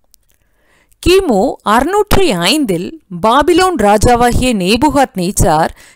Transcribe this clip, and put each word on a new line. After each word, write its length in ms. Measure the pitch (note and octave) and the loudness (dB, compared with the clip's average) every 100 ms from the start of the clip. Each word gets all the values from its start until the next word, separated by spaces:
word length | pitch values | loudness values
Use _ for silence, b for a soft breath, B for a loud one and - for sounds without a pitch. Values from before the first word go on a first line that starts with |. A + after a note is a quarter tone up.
| _ _ _ _ _ _ _ _ _ _ | _ _ _ _ _ _ _ _ _ _
கிமு 360 | E4 F#4+ F4 G3 C4+ - - | 0 2 2 0 -2 -4 -2
அறுநூற்றி 600 | A3+ D4 G#4 G#4 - F4+ F3 | 0 0 -2 0 2 2 0
ஐந்தில் 460 | F#3+ D#4 B3 E3+ G3+ D#4+ - F3 | 0 0 -2 -4 -6 -14 -16 -4
பாபிலோன் 580 | G#3+ C4+ D4+ E4+ F#4 D#4 | 0 2 2 2 0 0
ராஜாவாகிய 720 | G3+ G#3 B3 A#3+ A#3+ A#3 B3+ | 2 2 2 2 2 0 -2
நேபுகாத் 600 | G#3+ F3+ A#3 D4 C#4 C4 F#3+ | -2 0 0 0 0 -2 -4
நேச்சார் 540 | F3 - G3 D#3 E3+ - b | -4 -2 0 0 -2 -6 b